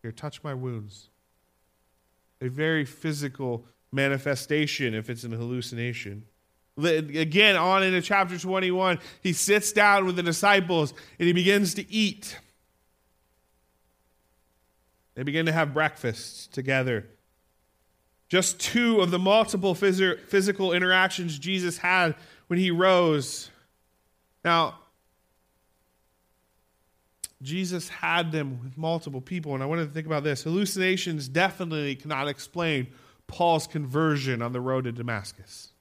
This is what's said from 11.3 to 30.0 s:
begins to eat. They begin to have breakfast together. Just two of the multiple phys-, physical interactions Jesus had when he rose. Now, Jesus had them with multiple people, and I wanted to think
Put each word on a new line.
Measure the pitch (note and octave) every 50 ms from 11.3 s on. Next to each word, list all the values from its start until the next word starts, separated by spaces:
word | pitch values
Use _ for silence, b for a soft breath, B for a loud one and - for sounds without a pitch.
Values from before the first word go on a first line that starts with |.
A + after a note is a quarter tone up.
| G3+
begins | F3+ F3 F#3 G3+ G#3 G#3 F3 -
to | - - -
eat. | G#3 A3 G#3+ G3+ - - - - - - _ _ _ _ _ _ _ _ _ _ _ _ _ _ _ _ _ _ _ _ _ _ _ _ _ _ _ _ _ _ _ _ _ _ _ _ _ _ _ _ _ _ _ _ _ _ _ _ _ _ _ _ _ _ _
They | B2 B2+
begin | C#3+ C#3+ D#3+ E3
to | E3 D#3
have | E3 D#3+ D3 C3+
breakfast | D3+ D#3 D3+ - - - B2 A2 - - - - - - - -
together. | - C3 C3+ C3+ C3 C3 B2+ B2 G#2+ F#2+ - - _ _ _ _ _ _ _ _ _ _ _ _ _ _ _ _ _ _ _ _ _ _ _
Just | - F#3 F3+ - - -
two | - - - A#3 A#3+ A#3 A3+ G#3+
of | - F#3
the | F3 F3
multiple | F#3 F#3+ G3+ A3 A3 A3 - G3 F3+ G3 F3
phys-, | D#3+ G3+ G3 F#3 F#3 F#3+ F#3 E3+ - -
physical | - - G3 F#3+ G3+ G3 G3 F#3+ F#3 E3+
interactions | F3+ F3+ F#3 F#3 F#3 F#3 F#3+ - - F3+ E3+ D#3 C#3
Jesus | C#3 F3 F#3+ F#3 F3+ F3 E3 -
had | - F3 F#3 F#3 F3+ E3 D3 B B B B B B B
when | F3 F3
he | F#3+ F3+
rose. | E3+ E3+ F#3 F#3+ F#3 F3+ F3 E3 D#3 D3 C3 - - - - - - _ _ _ _ _ _ _ _ _ _ _ _ _ _ _ _ _ _
Now, | E3+ E3+ E3+ D#3+ - - - - _ _ _ _ _ _ _ _ _ _ _ _ _ _ _ _ _ _ _ _ _ _ _ _ _ _ _ _ _ _ _ _ _ _ _ _ _ _ _ _ _ _ _ _ _ _ _ - - _ _
Jesus | C3+ C3 D#3 F#3 F#3+ F3 F3+ F3 D#3+ -
had | - - - E3 E3 E3+ E3+ E3 D#3
them | D#3 D3 C#3 C3 B2 A#2+
with | C3 B2+
multiple | D3+ D#3 D#3+ E3 E3 D#3+ D#3 C#3 C3
people, | B2+ - F#3 F3+ D#3 D3+ C#3
and | C3 C3+
I |
wanted | C#3 D#3+ E3+ E3
to | D3 C#3+
think | D#3+